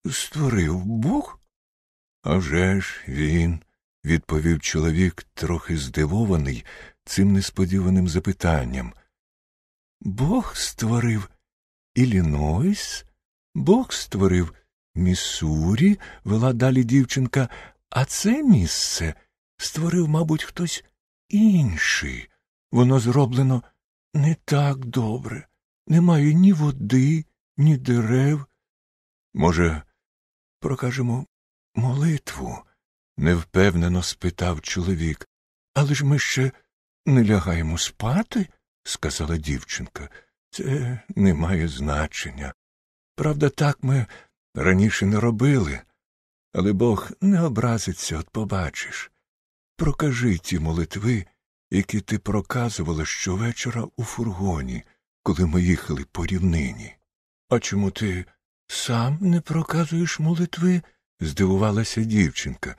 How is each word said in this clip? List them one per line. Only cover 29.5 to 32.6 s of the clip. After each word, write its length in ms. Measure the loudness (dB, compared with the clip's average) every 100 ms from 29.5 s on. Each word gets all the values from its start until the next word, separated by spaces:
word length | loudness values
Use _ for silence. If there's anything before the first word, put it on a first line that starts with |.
| 4 2 0 -10 _ _ _ _ _ _ _
прокажемо 640 | -6 -4 -4 -2 -2 -4 -6 _ _ _ _ -2
молитву?» — 880 | 0 2 0 0 -6 -10 -10 -12